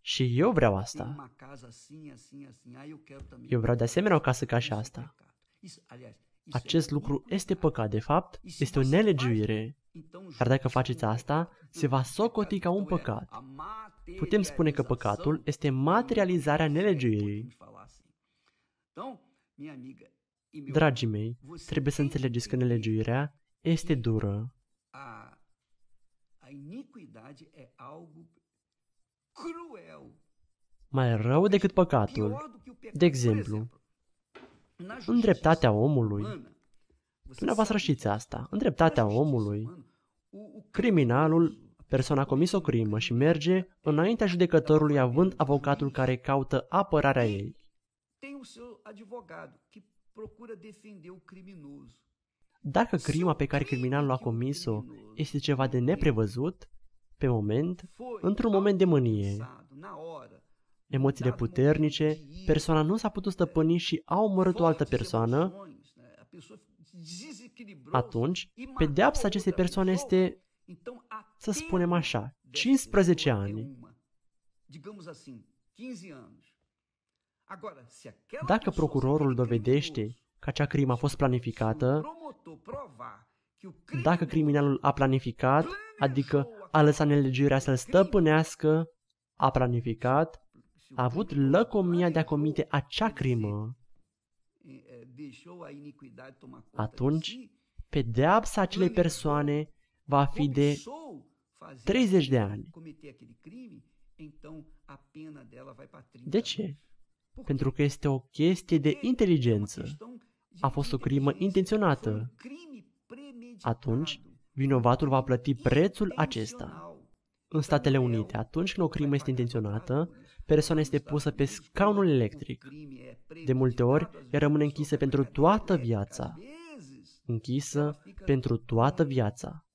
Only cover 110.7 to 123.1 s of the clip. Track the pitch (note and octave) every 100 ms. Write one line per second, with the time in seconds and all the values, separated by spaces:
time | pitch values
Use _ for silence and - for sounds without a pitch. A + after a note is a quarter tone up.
110.7 | D3 C#3 C3+ - C3+ C#3 - G3 F#3 F#3
111.7 | G#3+ G3 C#3 - G#2+ A#2+ _ B3+ D4 E4+
112.7 | C4 _ _ _ A#3+ C#4+ A#3+ A#3+ A3+ B2
113.7 | A#2 C3+ A#2 D#3+ - - - _ - C3+
114.7 | C3+ A#2+ B2 D3 C3+ C3 B2 C3 C3 -
115.7 | C3 F#3+ - G3+ - D3+ A#2+ A2 - -
116.7 | E2+ E2+ D#2+ _ _ _ _ _ D#3 D3
117.7 | D3 D3 C3+ B2 A2+ G#2+ A2 A2 - F#3+
118.7 | - E3 - C#3+ C#3 C#3+ B2+ A#2 A#2+ G#2+
119.7 | G#2+ - C3 E3+ - - - - D3+ -
120.7 | D#3 D3+ D3 - D3 D3 - C#3 - -
121.7 | - G3+ G3+ F#3+ C3+ A2 C#3+ - B2 C3+
122.7 | D3 D3+ B2+ B2+